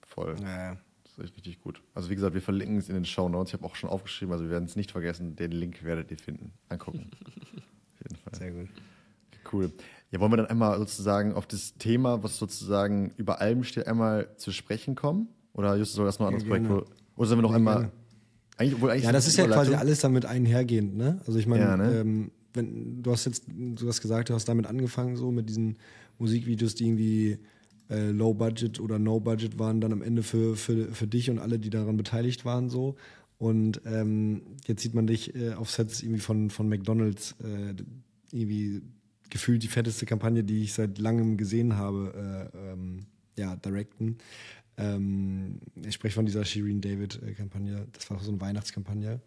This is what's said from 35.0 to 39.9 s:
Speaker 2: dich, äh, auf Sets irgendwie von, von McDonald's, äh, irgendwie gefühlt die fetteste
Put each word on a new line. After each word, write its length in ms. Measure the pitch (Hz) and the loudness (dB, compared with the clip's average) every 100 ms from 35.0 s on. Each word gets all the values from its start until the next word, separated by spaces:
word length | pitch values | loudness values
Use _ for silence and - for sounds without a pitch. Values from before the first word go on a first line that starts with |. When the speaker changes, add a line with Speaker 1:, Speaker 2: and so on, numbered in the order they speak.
| 110 | 4
Speaker 2:
dich, 300 | 113 - 123 | 2 -2 -4
äh, 180 | 117 | -4
auf 160 | 110 113 | -4 -4
Sets 320 | - 110 - | -2 -2 -2
irgendwie 200 | 113 110 | -2 -2
von, 280 | 104 107 107 | 0 2 2
von 180 | - 107 | 0 0
McDonald's, 680 | 104 95 110 110 98 - - | 0 2 2 2 0 -8 -10
äh, 320 | 113 104 101 95 95 127 - _ _ | -8 -6 -6 -8 -12 -16 -20 _ _
irgendwie 500 | 123 107 104 104 101 - - _ _ _ | -4 -2 0 -2 -4 -10 -20 _ _ _
gefühlt 320 | - - 120 | -4 2 4
die 40 | 110 | 4
fetteste 380 | - 117 | 0 0